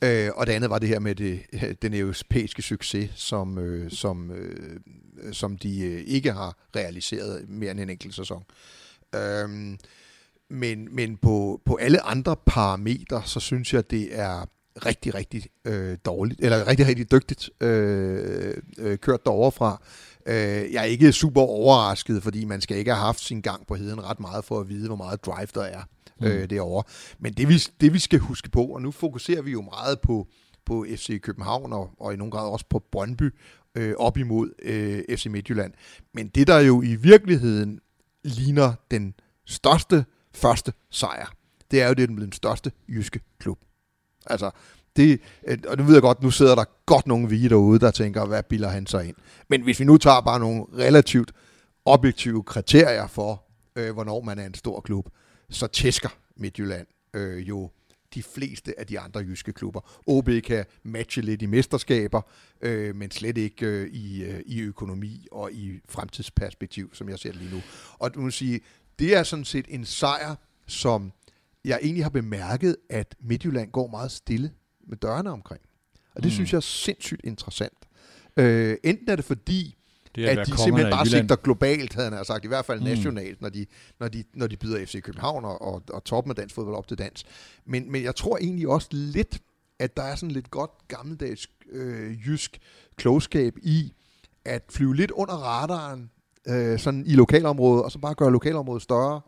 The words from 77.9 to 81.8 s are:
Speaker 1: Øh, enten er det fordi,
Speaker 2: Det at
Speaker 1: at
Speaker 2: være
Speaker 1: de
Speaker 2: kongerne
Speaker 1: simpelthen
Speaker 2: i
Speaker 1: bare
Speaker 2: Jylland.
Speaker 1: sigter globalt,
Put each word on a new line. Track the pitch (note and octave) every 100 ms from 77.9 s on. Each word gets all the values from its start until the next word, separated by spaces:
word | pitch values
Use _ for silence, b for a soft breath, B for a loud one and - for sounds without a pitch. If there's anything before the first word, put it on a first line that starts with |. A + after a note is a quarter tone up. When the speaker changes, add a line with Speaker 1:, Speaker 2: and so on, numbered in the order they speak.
| b b b b -
Speaker 1:
Øh, | B2 A#2 A2+ A2
enten | D#3 G3+ -
er | F#3+
det |
fordi, | C#3 C#3 - F#3 D#3+ - b b b
Speaker 2:
Det | -
at | A#2
Speaker 1:
at | C3
Speaker 2:
være |
Speaker 1:
de | G2+
Speaker 2:
kongerne | -
Speaker 1:
simpelthen | - - A2
Speaker 2:
i |
Speaker 1:
bare | - A#2
Speaker 2:
Jylland. | A#2+
Speaker 1:
sigter | G#2+ B2
globalt, | - A#2 C#3 D3+